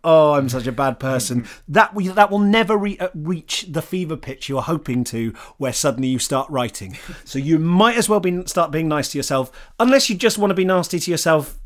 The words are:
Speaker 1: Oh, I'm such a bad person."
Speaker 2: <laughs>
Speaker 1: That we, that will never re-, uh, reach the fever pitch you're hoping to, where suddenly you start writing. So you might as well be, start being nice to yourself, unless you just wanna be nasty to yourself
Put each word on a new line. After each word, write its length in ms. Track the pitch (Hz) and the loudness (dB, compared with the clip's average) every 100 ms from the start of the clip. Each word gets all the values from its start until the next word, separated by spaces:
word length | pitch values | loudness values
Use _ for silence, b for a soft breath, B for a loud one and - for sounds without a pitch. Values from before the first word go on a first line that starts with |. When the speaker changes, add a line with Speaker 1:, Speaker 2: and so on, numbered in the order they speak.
Speaker 1:
Oh, 300 | 165 160 151 | 4 6 6
I'm 160 | 143 131 | 4 2
such 180 | 127 120 | -2 -4
a 60 | |
bad 260 | 120 135 120 | -2 -2 -2
person." 480 | 135 127 123 123 117 - | -2 -2 -2 -4 -4 -10
Speaker 2:
<laughs> 120 | - | -2
Speaker 1:
That 260 | 170 214 | 2 2
we, 140 | 208 185 | 0 0
that 220 | 190 202 | 4 4
will 80 | 202 | 4
never 400 | 202 226 208 214 | 4 4 4 0
re-, 180 | 202 - | 0 -4
uh, 120 | 180 | -6
reach 520 | 160 156 170 - - 175 | -6 -6 -6 -6 -8 -6
the 140 | 156 | -8
fever 340 | - 185 160 156 | -4 -4 -4 -8
pitch 320 | - 135 - | -10 -12 -6
you're 140 | 135 | -4
hoping 420 | - 160 131 123 | -2 -4 -2 -2
to, 300 | 120 117 113 - B B | -2 -4 -6 -6 B B
where 160 | 131 | -6
suddenly 340 | - 147 123 131 | -2 -2 0 -2
you 100 | 127 | -2
start 300 | - 135 135 | -2 -4 -2
writing. 480 | 135 120 - 95 - B B | -4 -4 -6 -14 -14 B B
So 140 | B 135 | B -6
you 200 | 143 160 | 0 2
might 400 | 165 180 226 233 | 4 4 4 2
as 100 | 208 | 2
well 120 | 208 | 0
be, 260 | 185 180 180 | 0 -4 -4
start 240 | 180 156 | -2 0
being 180 | 156 160 | 0 -2
nice 220 | 151 - | -2 -4
to 80 | 143 | -6
yourself, 340 | 135 135 127 - B B | -2 -2 -4 -10 B B
unless 300 | 247 269 - | 4 4 2
you 80 | 190 | 0
just 220 | 226 208 | 0 2
wanna 160 | 202 | 0
be 100 | 185 | 2
nasty 340 | 185 185 - 175 | 2 2 0 -4
to 120 | - | -2
yourself 480 | 160 165 156 135 - | -2 2 2 0 -10